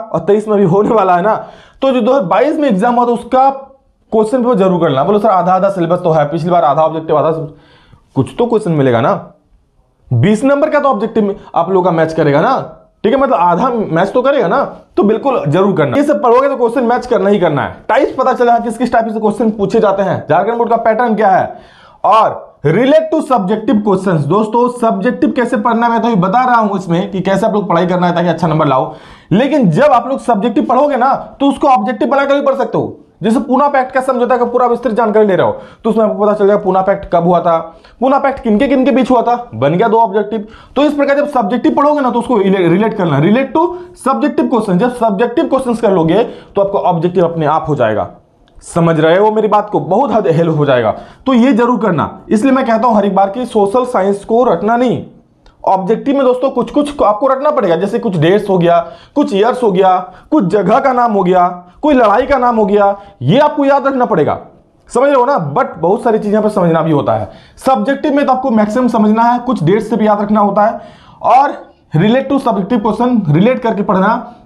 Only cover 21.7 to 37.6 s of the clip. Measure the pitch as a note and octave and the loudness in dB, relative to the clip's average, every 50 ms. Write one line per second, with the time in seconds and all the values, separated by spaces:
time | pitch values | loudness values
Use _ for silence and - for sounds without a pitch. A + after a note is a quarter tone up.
21.7 | - - - - - _ - D#3+ G3+ A3 G#3 D#3+ - - - - - _ - D3 | -20 -20 -20 -20 -12 _ 0 2 2 2 2 2 -2 -6 -12 -18 -12 _ -2 0
22.7 | D#3 G3+ B3+ C4 D4 D#4+ D#4+ D#4 D#4+ D#4+ - - C4 A#3 F#3+ F3+ A3 G#3 G#3+ - | 0 2 2 4 4 2 2 2 -2 -2 -2 0 -2 -2 0 -2 -2 -2 0 0
23.7 | B3 G#3 G#3 G#3+ F#3+ F3+ - G3 F3 D#3 C#3 C#3 F3 G#3 A3 G#3+ - A#3 A#3+ A#3+ | 0 0 2 0 0 0 0 0 -2 0 0 0 0 0 0 0 0 0 0 0
24.7 | A#3+ - A#3 A3+ G3 F#3+ F#3+ B3 A#3 - D#4 B3+ - - B3 A#3+ C4+ A3+ G#3 B3 | 0 -2 -2 -2 0 0 -2 -2 -2 0 -2 -2 0 0 -2 -2 -2 -2 0 0
25.7 | A3+ A3+ A#3 A#3+ A#3 A3+ G3+ A#3+ A#3 F#3 E3+ F#3+ F#3 B3 B3+ B3 A#3+ A#3 A3 G3+ | 0 0 0 0 0 0 0 0 0 0 0 0 2 0 2 2 2 2 0 0
26.7 | G3 F#3+ F#3 E3 E3+ E3+ G3+ G3+ - F#3+ - F#3+ G3 F#3+ A3 A3 G3 G#3 G3 F3+ | -2 -4 -4 -2 -2 -2 -2 -2 -4 -4 -2 -2 0 0 0 0 0 -2 -2 0
27.7 | F3 E3 F#3 E3+ F#3 F3+ F3 F3 F3 F3 F3 F3 D#3+ E3 F3 E3 D#3 D#3 D#3 D3 | 0 0 0 0 0 0 0 0 0 0 0 -2 -2 -2 -2 -2 0 0 0 2
28.7 | C3+ B2+ - - - - - - - - - - D#3 G3+ C4 C#4 C#4+ D4+ B3 F3 | 0 0 -2 -4 -6 -14 -20 -20 -20 -20 -6 -2 0 0 2 2 2 2 2 2
29.7 | D3 F3+ C4+ D4+ C4 A#3 A#3+ B3 C4+ A#3+ - - A#3 G3+ F#3+ A#3+ G#3+ D4+ - - | 2 2 4 4 4 2 0 -2 -4 -4 -2 -2 -2 0 0 -2 -2 -2 -2 0
30.7 | - B3 D4 D4 C#4 A#3 A#3+ C4+ B3 - - - - - C#4 C#4+ C4+ - - C#4+ | 0 0 2 0 0 0 0 0 -2 -2 -6 -10 -8 -2 -2 -2 0 0 2 2
31.7 | C4 B3 - B3+ B3 G#3 - A#3 C4+ C4+ C#4 C4+ C#4 C#4+ - - - A#3 A#3+ - | 2 2 2 -2 -4 -2 -2 -2 0 0 0 0 0 0 0 0 0 -2 -2 -2
32.7 | - E3 A#2+ G2+ - - - _ _ - D3+ G#3+ A3 C#4 - - B3 B3+ D4 C#4+ | -2 -4 -4 -4 -8 -14 -20 _ _ -6 -2 -2 0 0 0 0 0 0 2 2
33.7 | C#4 C4 B3+ C4 - C4 B3+ C#4+ D#4+ A#3+ A#3+ A#3+ B3+ A#3+ A#3+ A#3+ A#3+ B3 B3 A#3+ | 2 0 -2 -2 -2 -4 -2 -2 -2 -2 0 0 0 0 0 0 0 0 0 0
34.7 | A#3+ A3+ A#3 B3+ G#3+ A3 A#3 A3 G#3 A3 G#3+ G#3 F#3+ D#3+ C3+ A2 G2+ - - - | 0 -2 -2 -2 -2 0 0 2 2 2 2 4 2 2 2 0 -2 -4 -10 -18
35.7 | - - - A3+ A3 A3 A3 G#3 - F#3+ G#3 G#3+ G#3 G#3 G3+ G3 G#3 G3 - F#3+ | -16 -6 -4 -2 0 0 0 0 0 0 0 0 0 2 2 2 2 2 0 0
36.7 | F#3 F#3+ F#3+ G3 G3 G3 - - F3+ E3+ E3+ F3 F3+ E3+ - F3 E3 E3 | 0 0 0 0 -2 -2 -2 -2 -2 0 2 2 2 2 2 0 0 0